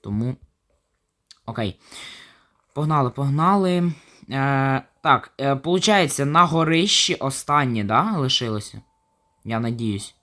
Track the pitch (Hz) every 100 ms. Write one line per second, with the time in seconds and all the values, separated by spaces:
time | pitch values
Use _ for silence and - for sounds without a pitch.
0 | - 104 120 127 - _ _ _ _ _
1 | _ _ _ - - 110 107 - _ -
2 | - - - _ _ _ _ - 151 151
3 | 131 - 139 143 170 202 185 180 175 156
4 | - - - 135 135 139 135 135 - _
5 | 156 131 - - 135 139 160 185 214 202
6 | 160 - 143 160 175 160 160 165 196 -
7 | - 175 135 135 - 147 135 113 101 110
8 | 202 190 131 - 123 107 - 107 - _
9 | _ _ _ _ 110 113 117 117 113 101
10 | - _